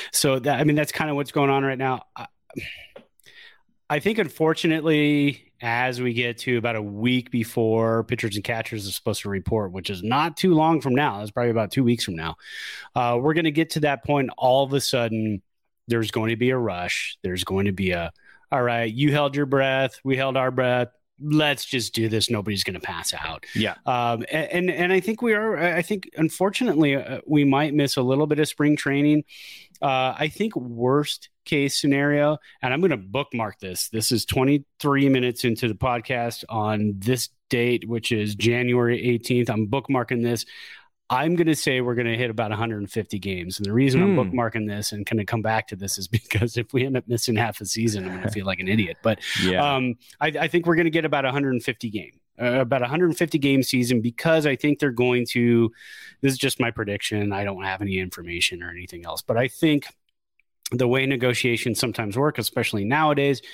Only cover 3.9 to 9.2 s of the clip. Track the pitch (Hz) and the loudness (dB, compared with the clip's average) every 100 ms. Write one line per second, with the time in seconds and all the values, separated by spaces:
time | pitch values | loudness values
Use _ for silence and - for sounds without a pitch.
3.9 | 147 196 226 170 - 160 160 170 160 156 | -2 0 0 -2 0 0 2 2 2 2
4.9 | 151 147 147 143 127 _ - 117 117 127 | 4 4 4 2 -2 _ -10 -4 0 0
5.9 | 123 123 117 120 117 - 120 117 110 104 | 0 -2 0 -2 -2 -2 0 0 -2 -6
6.9 | 101 120 127 123 120 110 - 110 110 113 | -2 2 2 0 -4 -2 0 2 2 2
7.9 | 113 110 123 113 104 98 113 - 110 98 | 0 -2 -4 -4 -4 -4 -4 -6 -8 -8
8.9 | - - 101 | -6 -4 -4